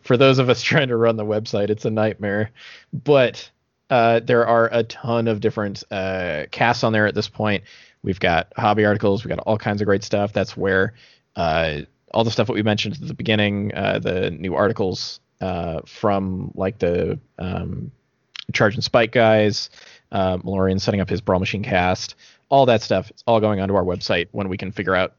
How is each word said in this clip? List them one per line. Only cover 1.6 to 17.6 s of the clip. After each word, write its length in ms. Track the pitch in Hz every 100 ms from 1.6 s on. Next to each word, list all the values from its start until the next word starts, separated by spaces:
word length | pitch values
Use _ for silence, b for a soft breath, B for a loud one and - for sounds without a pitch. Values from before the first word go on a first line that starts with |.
| 104
it's 160 | 107 117
a 60 |
nightmare. 600 | 110 110 98 101 101 107 B B B B
But, 560 | 131 147 143 120 - - _ _ _ _
uh, 300 | 127 117 117
there 280 | 123 120 113
are 220 | 117 113
a 120 | 117
ton 440 | 113 - 120 117 113
of 120 | 107
different, 440 | 107 110 101 98 -
uh, 540 | 101 95 92 87 76 -
casts 320 | - 120 120
on 80 | 117
there 140 | 110 107
at 80 | 104
this 140 | -
point. 340 | - 107 98 101 B B B
We've 160 | - 95
got 320 | 92 82 - -
hobby 280 | 110 104 104
articles. 380 | 104 104 98
We've 60 | -
got 100 | - -
all 120 | 110
kinds 240 | 113 104
of 40 | 104
great 180 | 98
stuff. 300 | - 104 101
That's 240 | 104 95 -
where, 360 | 95 95 98 b b b _ -
uh, 460 | 85 80 82 73 - _ _
all 100 | -
the 80 | 113
stuff 160 | 110 113
that 60 |
we 100 | 104
mentioned 320 | 107 104 110 85
at 60 | 85
the 60 |
beginning, 600 | - - 107 104 101 104 -
uh, 240 | 101 104
the 320 | 98 92 95
new 240 | 82 90 76
articles, 640 | 101 113 98 - - - _ _
uh, 400 | 92 90 85 80 -
from, 640 | - 110 98 95 92 92 -
like, 240 | 95 -
the, 400 | 90 87 92 - _ -
um, 540 | 92 90